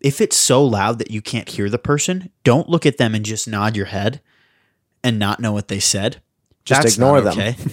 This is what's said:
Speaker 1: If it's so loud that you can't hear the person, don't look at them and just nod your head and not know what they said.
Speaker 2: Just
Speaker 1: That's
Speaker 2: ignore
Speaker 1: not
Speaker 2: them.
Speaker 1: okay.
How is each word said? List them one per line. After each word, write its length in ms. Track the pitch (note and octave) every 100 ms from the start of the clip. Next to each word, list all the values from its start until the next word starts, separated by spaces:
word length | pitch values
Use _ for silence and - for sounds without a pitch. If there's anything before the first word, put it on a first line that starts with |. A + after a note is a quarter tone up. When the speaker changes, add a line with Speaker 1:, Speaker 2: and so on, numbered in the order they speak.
Speaker 1:
If 200 | C#3 -
it's 160 | A3 -
so 260 | - C3
loud 340 | C#3 G2+ G#2 A#2+
that 120 | -
you 100 | G#2+
can't 260 | - A#2 -
hear 200 | - G2+
the 80 | A#2
person, 520 | - D3 - F#3 F3+ _
don't 240 | B2+ C3+ -
look 160 | E3+ D3
at 120 | -
them 160 | A#2
and 100 | A2
just 240 | G#2 G#2+ A2+
nod 280 | G#2 G#2+ G#2
your 100 | F#2+
head 340 | G2 G#2+ C#3+ _ _ _ _ _ _ _ _
and 160 | B2 A2
not 220 | G2+ -
know 120 | A2+
what 160 | G#2 -
they 120 | G2
said. 400 | - G2 A2 - _ _ _ _ -
Speaker 2:
Just 160 | C3+
Speaker 1:
That's 120 | A2+ G#2
Speaker 2:
ignore 260 | C3 C#3
Speaker 1:
not 120 | G2+
Speaker 2:
them. 40 | F#2+
Speaker 1:
okay. 180 | G#2 B2+ -